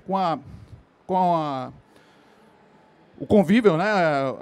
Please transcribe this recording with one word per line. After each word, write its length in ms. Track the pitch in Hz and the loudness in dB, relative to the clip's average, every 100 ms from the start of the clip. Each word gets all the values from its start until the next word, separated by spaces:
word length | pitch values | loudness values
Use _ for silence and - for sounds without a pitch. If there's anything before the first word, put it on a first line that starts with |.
| - | -6
Com 100 | 190 | -4
a, 220 | 175 143 - - - - _ _ - | -2 -4 -8 -20 -20 -20 _ _ -6
com 120 | 185 | -2
a, 560 | 180 170 151 131 127 - _ - _ _ _ _ _ _ _ _ _ _ _ - | 0 0 -2 -6 -8 -14 _ -20 _ _ _ _ _ _ _ _ _ _ _ -14
o 80 | 139 | 2
convívio, 480 | 208 160 226 208 160 | 2 4 4 4 2
né? 80 | |
A, 520 | 208 202 165 139 135 113 | 0 2 2 0 -2 -6